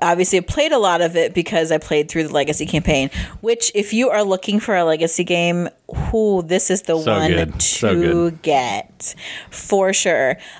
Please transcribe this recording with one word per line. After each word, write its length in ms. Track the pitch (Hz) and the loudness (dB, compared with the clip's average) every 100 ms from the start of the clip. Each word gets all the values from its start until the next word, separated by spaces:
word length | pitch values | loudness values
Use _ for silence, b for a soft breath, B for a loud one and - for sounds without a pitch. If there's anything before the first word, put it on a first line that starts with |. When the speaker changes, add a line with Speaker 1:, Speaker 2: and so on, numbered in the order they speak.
Speaker 1:
obviously 360 | 175 175 180 185 | 0 2 2 2
played 300 | 180 302 311 | 0 -2 2
a 60 | 277 | 2
lot 220 | 196 170 | 2 2
of 160 | 165 170 | 2 0
it 160 | 139 | 0
because 400 | 180 165 185 160 | 0 -2 0 0
I 60 | 156 | 0
played 320 | - 151 151 | 0 -2 0
through 140 | 165 | -2
the 80 | 156 | -2
Legacy 340 | 143 143 147 156 | 0 0 -2 -2
campaign, 420 | 160 - 139 135 B B B | -2 0 0 0 B B B
which 320 | 220 233 - | -2 0 0
if 200 | 208 196 | -2 -2
you 160 | 220 254 | 0 2
are 120 | 208 | 2
looking 380 | 202 185 220 208 | 0 0 0 -2
for 160 | - 185 | 0 0
a 80 | |
Legacy 400 | 165 160 165 - | 2 2 0 0
game, 460 | 175 175 170 175 175 - - | 0 0 0 0 -4 -8 -10
whoo, 540 | - - 226 214 190 | -6 -2 0 2 0
this 280 | 165 185 - | 2 0 2
is 120 | 185 | -2
the 160 | - 165 | 0 0
Speaker 2:
So 160 | 139 101 | 2 0
Speaker 1:
one 120 | - | 2
Speaker 2:
good. 240 | 85 80 | 0 0
Speaker 1:
to 120 | - - | -2 -2
Speaker 2:
So 280 | - 110 | 0 2
good. 480 | 87 85 170 170 160 | 2 2 2 0 -2
Speaker 1:
get 720 | 156 139 120 101 - - - - B B B | 0 0 0 -4 -8 -10 -10 -10 B B B
for 440 | - - 196 190 | -12 -2 0 2
sure. 420 | - 185 139 131 - B | 2 0 2 0 -2 B